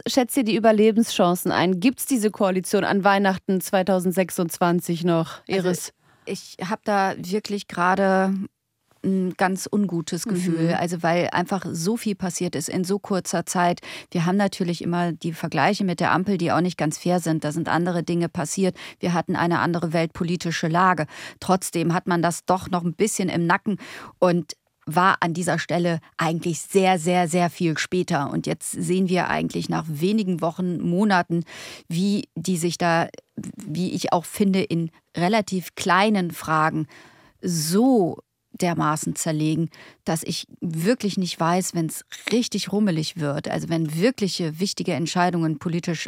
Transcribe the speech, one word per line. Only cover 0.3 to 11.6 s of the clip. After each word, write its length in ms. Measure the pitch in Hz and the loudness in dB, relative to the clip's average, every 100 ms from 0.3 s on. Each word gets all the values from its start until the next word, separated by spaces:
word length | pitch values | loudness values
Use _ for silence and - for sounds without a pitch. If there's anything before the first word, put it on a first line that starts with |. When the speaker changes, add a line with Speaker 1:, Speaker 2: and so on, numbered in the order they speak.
| 277 | 0
Speaker 1:
ihr 60 | |
die 120 | 220 220 | 2 4
Überlebenschancen 960 | 220 214 220 214 226 - 175 180 185 | 6 6 6 6 2 4 2 2 0
ein? 280 | 104 180 180 | 2 2 2
Gibt's 280 | 240 - - | 2 0 -2
diese 240 | 254 208 | 0 0
Koalition 520 | - 190 185 - 202 | 0 0 0 0 0
an 200 | - 202 | 2 2
Weihnachten 580 | 202 196 196 185 - 185 | 4 4 4 0 0 0
zweitausendsechsundzwanzig 1400 | - 190 185 185 180 180 175 - 170 - 175 175 - 165 | 2 0 4 2 2 0 0 0 -2 2 2 2 0 -2
noch, 400 | 175 165 165 - - | 2 2 0 -6 -4
Iris? 200 | 190 180 | -2 0
Speaker 2:
Also, 240 | 180 - _ _ _ - | -2 -6 _ _ _ -10
ich 320 | 190 - - 175 | -10 -12 -10 -8
hab 160 | 220 | -6
da 300 | - 202 190 - | 0 2 2 -2
wirklich 480 | 175 208 - 202 - | -4 -6 -4 -8 -6
gerade 680 | - 180 190 196 190 190 190 196 _ _ _ _ _ | 0 2 4 4 4 2 0 -6 _ _ _ _ _
ein 320 | 196 190 180 - | -2 0 0 0
ganz 320 | 185 190 - | 0 0 -2
ungutes 540 | 208 190 170 - 175 | 0 0 -2 -4 -6
Gefühl, 460 | 226 180 180 160 165 | -4 -2 0 2 2
Speaker 1:
Mhm. 80 | - | 0
Speaker 2:
also 240 | 170 175 | -2 -2
weil 260 | 165 175 151 | 0 0 0
einfach 320 | - 180 190 | -2 -2 -4